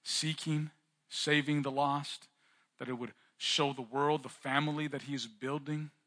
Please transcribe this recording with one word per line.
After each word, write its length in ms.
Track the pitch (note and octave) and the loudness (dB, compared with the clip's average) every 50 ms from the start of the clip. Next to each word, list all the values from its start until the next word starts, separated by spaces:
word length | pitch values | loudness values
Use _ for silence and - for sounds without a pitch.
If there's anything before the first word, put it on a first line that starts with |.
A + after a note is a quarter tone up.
| _ | _
seeking, 680 | - - - - D#3 D#3 - - D#3+ D#3 D3+ D3+ D#3 _ _ _ _ _ _ _ | -2 -2 0 0 0 -2 -2 -2 0 0 0 0 -2 _ _ _ _ _ _ _
saving 540 | _ - - - D3+ C#3+ D3 C#3 C#3+ D3+ D3 | _ -6 -4 2 4 4 4 4 2 0 2
the 100 | C3+ C#3 | 0 0
lost, 560 | C3+ C3+ C#3+ C#3 C#3 C#3+ C#3+ - - - - _ _ _ _ _ _ _ _ _ _ _ | 0 2 2 2 2 0 -2 -6 -10 -12 -14 _ _ _ _ _ _ _ _ _ _ _
that 100 | B2 A#2+ | -6 -6
it 40 | B2+ | -4
would 200 | A#2 B2 A#2 - _ _ _ _ | -4 -6 -8 -10 _ _ _ _
show 340 | _ - - - - D3 C#3+ | _ -2 0 4 4 4 4
the 100 | C3+ C3+ | 2 -2
world 420 | B2 A2 A#2+ C#3 C#3+ D3 D3+ D3+ C3 | -8 -4 0 2 4 4 4 2 0
the 60 | B2 | -6
family 580 | - - - C#3 C3 C#3+ D3+ D3+ D3 D3+ D3+ | -12 -8 -4 2 2 2 2 2 0 0 -2
that 160 | D3+ C#3+ C3+ A2 | -2 -4 -4 -4
he 100 | C3 C#3+ | -4 -4
is 140 | C3+ A#2 | -4 -4
building 640 | A#2 A2 - C3 C3 C#3+ D3+ C#3 D3 D3+ D3+ D3+ D3 _ _ _ | -6 -8 -6 -4 -4 -4 -4 -4 -4 -4 -4 -4 -8 _ _ _